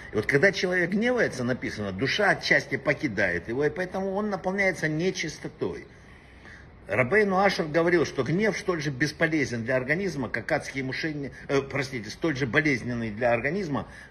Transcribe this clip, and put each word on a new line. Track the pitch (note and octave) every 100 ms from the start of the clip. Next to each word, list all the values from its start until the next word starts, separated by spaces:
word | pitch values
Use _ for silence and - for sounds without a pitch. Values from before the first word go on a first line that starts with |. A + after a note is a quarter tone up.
| -
И | G#2
вот | G#2+
когда | C#3+ G3
человек | F#3 F#3 F3+ E3+
гневается, | F#3+ A#3 B3 D#3 -
написано, | A#2+ - A#2 F#2+ G2+
душа | F#2 B2+ - G3+
отчасти | D#3+ - D#3 - C3+
покидает | D#3 C#3+ D3 G2+ G2 F2 E2
его, | A#2+ D3
и |
поэтому | D3+ F3+ F#3+ F#3+
он | F#3+ G#3+
наполняется | F#3+ F#3 F#3+ G3 F#3 D#3+
нечистотой. | D#3 F3+ F#3 D#3+ - D3 - A2 E2 - - - - - - - - - - -
Рабейну | C#3+ A#2+ G3+ G#3 F#3
Ашер | G3+ F#3 E3
говорил, | D3+ E3 F3
что | C#3+ -
гнев | A#2 D#3+ G#3+ F3+
столь | - F3
же | D3
бесполезен | B2+ D3 - E3 D#3+ B2 A#2
для | A2+ C3
организма, | B2+ D3+ G3 D3 A2+
как | A2+ A#2
адские | D3 - C3+
мучения, | C3 B2+ E3 D3 C#3 - -
э, | C#3
простите, | C3+ C#3 C#3 B2+ G2
столь | - E3 C3
же | C3+
болезненный | C#3+ D3+ B2+ A2 A#2+ A2+
для | G#2 B2
организма, | A#2 B2 F3+ F3+ B2+ F2+ - -